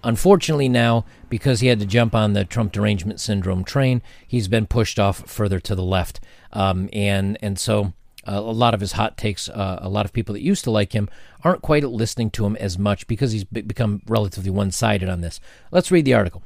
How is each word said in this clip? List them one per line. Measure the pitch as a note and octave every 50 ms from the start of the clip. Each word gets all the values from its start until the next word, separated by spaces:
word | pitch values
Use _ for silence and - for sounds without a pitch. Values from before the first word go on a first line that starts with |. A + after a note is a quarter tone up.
| -
Unfortunately | A#2+ A#2 - - F3+ G3+ F3 - - D#3 C#3+ C#3 C3
now, | B2 A#2+ A#2 A#2 A#2 A#2 G#2+ - - - - -
because | A#2+ G#2+ - C#3+ B2+ G#2+
he | B2 B2+
had | A#2+ G#2
to | G2+
jump | G2 F#2+ A#2+ A#2+ A2+ -
on | A2+ G#2+ G#2 G2+
the | G2+ G2
Trump | F2+ - A#2 A2+ G#2+
derangement | - G#2 G#2 G#2+ G#2 F#2+ E2 G2+ G#2 -
syndrome | - - G#2+ G2 F2+ F#2 F#2 F#2 F#2
train, | - - C#3+ C3+ C3 B2+ A#2+ - - - - - -
he's | - B2 G#2+ F#2
been | A#2 A2+ A2
pushed | - - A#2+ A2 - - -
off | G2+ G2 F#2+ - -
further | - - - G#2+ G2 F#2+ F2+
to | - - G#2+
the | F#2
left. | F#2 F2+ F#2+ F#2 E2+ - - - - - - - - -
Um, | - G#2 G2 G2 F#2 F#2 F#2+ G2+
and, | - G#2 G2+ G2+ G2+ G2 G2 G2 G#2 -
and | - G#2 G2 F2+
so, | - - G#2+ G#2 G2+ F#2+ - - - - _ - - -
uh, |
a | G2+ G2+
lot | G#2+ A2+ A2+ A2 A#2+ A#2 A2
of | G2+
his | G#2 F#2+
hot | - A2+ A2 A2 -
takes, | - - G#2+ G2 - - -
uh, | - - G2 G2 F#2 F2+
a | - F#2
lot | G2 G#2 G#2
of | G2
people | - A#2+ G#2 - G#2
that | G#2
used | - E3+ G3+ - -
to | B2
like | A2 G#2+ G#2 -
him | - A2 G2+ G2+ - - - - - -
aren't | - E3 F#3 -
quite | - - D#3 D3 C#3+
listening | B2+ A#2 G#2+ A2+ A2+ - - A#2 G#2+
to | - - G#2
him | G2+ G#2+
as | - - G2 F2 F2+
much | G2+ G#2 G2+ F#2+ -
because | - A#2 G#2 C#3 B2
he's | A2 G#2+ G2
be-, | - - A2+
become | - - G#2+ - A#2+ G#2+ G2+ G2 -
relatively | - A2 A2 G#2+ F#2+ - - F#2 G2
one-sided | F#2 G2+ G2+ F#2+ F2+ - A#2+ A2+ G#2 G2 F#2 F#2
on | F#2 F2
this. | E2+ E2 - - - - - - - -
Let's | - F#3 F3 -
read | F#3 E3+ D3+
the | C3+
article. | B2 A2+ G2+ F2+ - - -